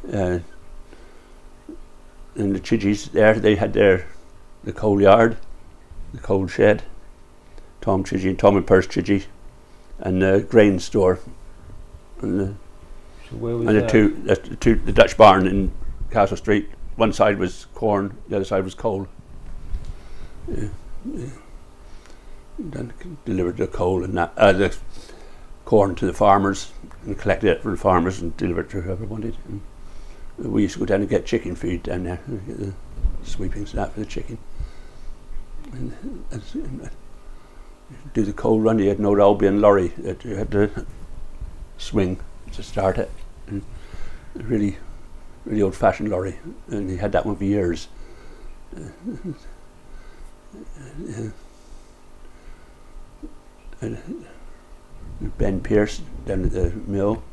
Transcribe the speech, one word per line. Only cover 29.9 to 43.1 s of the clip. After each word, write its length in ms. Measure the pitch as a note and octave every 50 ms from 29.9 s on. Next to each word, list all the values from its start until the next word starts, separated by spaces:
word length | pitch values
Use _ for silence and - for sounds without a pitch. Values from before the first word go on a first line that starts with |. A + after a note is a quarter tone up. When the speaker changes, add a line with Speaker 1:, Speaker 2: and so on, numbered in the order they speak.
| - - - - - - - - - -
Speaker 1:
we 240 | - A2+ G#2+ G#2+
used 120 | G#2 - -
to 60 | -
go 60 | -
down 140 | G#2 G2+ G2+
and 80 | G#2 G2
get 160 | - F#2+ -
chicken 300 | - - A#2 - - F2
feed 260 | - - - F2+ F2
down 220 | - - - F2+ F2+
there, 160 | F2 F#2 F#2 -
and 200 | C#3 C3 G#2 F#2
get 120 | C#3 - -
the 140 | G#2 G2 F#2+ - - - - - - - - - -
sweepings 460 | - - - - - - G#2+ G#2 -
and 80 | - -
that 140 | G2 - -
for 60 | G#2
the 60 | G#2+
chicken. 320 | - - - - - A#2+ - - - - - - - - - - - - - - - - - - - - - - - - - - C#3
And, 200 | - B2 B2+ A#2+ - - - C#4 - - - -
and, 120 | - A2+ - - -
and 360 | D4 D#4 - C3 - - C#3 - - - - - - - - - - - - - - - - - - - - C#3 - - C#3+
do 100 | - A2+ G#2+
the 80 | G2
coal 280 | G#2 - - A#2 A2+ A2
run. 180 | G#2+ A2 A2+ A2
You 100 | G2 G2
had 100 | G2+ G2
an 80 | G2+
old 140 | G2+ G2+ G2+
Albion 400 | G2+ G2+ G#2 G2+ G2 G2 G2+ G#2
lorry 280 | G#2+ G#2 G2+ G2 F2+ E2 - -
that 260 | - - F#2+ - -
you 100 | A#2+ G#2
had 160 | G2 G#2+ -
to 360 | G#2 G2+ G#2 G#2+ - - - - - - - - - - - - - - - - - - - - - -
swing 420 | - - - - F#2+ F2+ F#2 - - - - - - -
to 100 | - -
start 360 | - - - - G2 F#2+ F#2+ B2+
it. 120 | F#2+ -